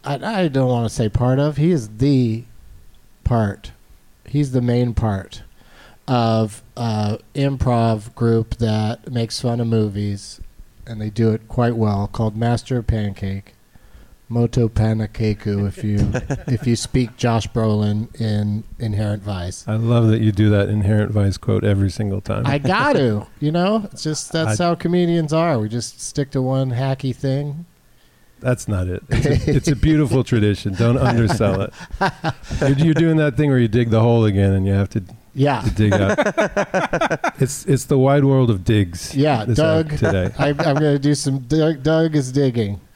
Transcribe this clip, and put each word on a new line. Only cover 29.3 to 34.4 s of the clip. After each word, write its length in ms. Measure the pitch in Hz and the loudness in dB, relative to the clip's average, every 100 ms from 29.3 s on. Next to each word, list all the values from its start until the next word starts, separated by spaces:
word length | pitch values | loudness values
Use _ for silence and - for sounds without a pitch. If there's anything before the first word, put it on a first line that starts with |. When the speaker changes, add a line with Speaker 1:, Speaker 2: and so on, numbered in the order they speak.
| 156 - | 2 2
Speaker 3:
a, 20 | |
Speaker 1:
<laughs> 40 | |
Speaker 3:
it's 120 | 143 - | 0 2
a 80 | |
beautiful 480 | 127 156 156 139 127 | 2 4 4 4 0
tradition. 520 | - 117 104 98 104 | 2 2 2 0 -4
Don't 220 | 92 117 127 | 0 2 4
undersell 640 | 123 117 110 107 104 95 | 2 2 2 2 0 0
it. 120 | 98 - - - 294 - 131 - - - | -4 -10 -14 -4 -4 -2 -8 -8 -8 -2
You're, 80 | 139 139 | 0 4
you're 160 | 160 | 4
doing 240 | 160 165 160 | 4 4 4
that 180 | 151 | 2
thing 140 | 113 147 | 2 2
where 80 | 127 | 2
you 100 | 117 | 2
dig 220 | 117 117 | 2 2
the 100 | 110 | 4
hole 260 | 117 117 | 4 4
again 280 | 107 98 | 4 4